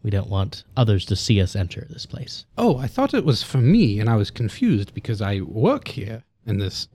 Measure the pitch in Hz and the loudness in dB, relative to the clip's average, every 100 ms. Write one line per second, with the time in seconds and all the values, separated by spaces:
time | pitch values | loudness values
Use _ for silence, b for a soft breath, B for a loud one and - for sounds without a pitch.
0 | 110 98 - 98 98 - - - 110 98 | -4 -2 -2 -2 -2 -6 -8 0 2 2
1 | - 98 - 101 92 101 92 - - - | 0 -4 2 2 2 0 -4 -6 -14 -16
2 | - - - - - - 240 127 135 - | -12 -12 -12 -14 -14 -2 0 0 -2 -2
3 | 277 254 147 113 - 135 120 226 135 101 | 0 2 2 0 0 2 4 6 4 2
4 | 113 110 101 - 117 - 240 110 98 - | 2 2 0 -2 -6 0 2 2 0 -8
5 | - 107 101 98 90 107 170 285 - - | -6 -4 -2 -2 -4 0 2 2 -4 -10
6 | 104 113 _ _ 113 101 95 - - | -10 -12 _ _ -4 -2 -2 -4 -12